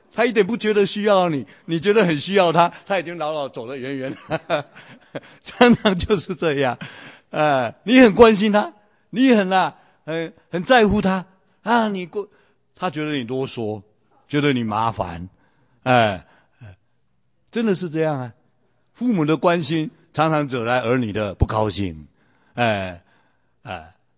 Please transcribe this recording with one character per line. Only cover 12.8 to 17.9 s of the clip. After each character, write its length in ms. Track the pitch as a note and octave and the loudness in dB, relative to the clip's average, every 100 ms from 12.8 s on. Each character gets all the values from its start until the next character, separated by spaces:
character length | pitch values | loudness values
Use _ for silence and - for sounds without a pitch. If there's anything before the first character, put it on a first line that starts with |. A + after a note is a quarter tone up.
| F3+ | -8
觉 160 | D#3 D3+ | -6 -4
得 80 | |
你 80 | C#3+ | -4
啰 260 | A2+ C3 C3 | -4 -6 -6
嗦， 320 | - G#2+ G#2+ - _ _ _ _ | -6 -8 -8 -14 _ _ _ _
觉 140 | D3 | 0
得 100 | C#3+ | 0
你 120 | B2+ | 0
麻 280 | A2+ G#2 A2+ | -2 -2 -2
烦， 380 | A2 F2+ E2+ F2+ _ _ _ _ _ | -2 -8 -10 -14 _ _ _ _ _
哎， 440 | B2+ B2 A2 F2+ - _ _ _ G#2+ - _ _ _ _ _ _ _ | 0 2 2 -2 -12 _ _ _ -20 -20 _ _ _ _ _ _ _
真 160 | A3+ A3+ | -2 0
的 80 | |
是 160 | F3+ F3+ | -2 -4